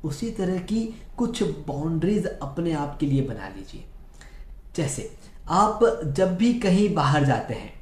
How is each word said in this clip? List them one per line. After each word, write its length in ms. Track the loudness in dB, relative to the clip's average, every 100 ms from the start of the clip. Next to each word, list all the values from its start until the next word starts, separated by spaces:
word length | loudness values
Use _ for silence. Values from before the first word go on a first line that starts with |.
उसी 280 | -6 -4 -6
तरह 260 | -2 0 -2
की 440 | 0 -2 -2 -6 -14 -2
कुछ 260 | -2 0
बाउंड्रीज 800 | -2 -2 -6 -4 0 2 2 2 0
अपने 480 | -4 -8 -2 -2
आप 240 | 0 -2 -2
के 60 | 2
लिए 160 | 2
बना 260 | 0 -4 -10
लीजिए। 360 | -12 -14 -16 -16 -18 -18 -20 -18 -16 -16 -16 -10 -4
जैसे 400 | -4 -4 -8 -14 -18 -16 0
आप 520 | 4 4 6 4 4 -2
जब 320 | 2 2 4
भी 160 | 4
कहीं 420 | 4 4 4 4 4
बाहर 300 | 4 4 4
जाते 280 | 2 0
हैं 200 | -8 -8 -14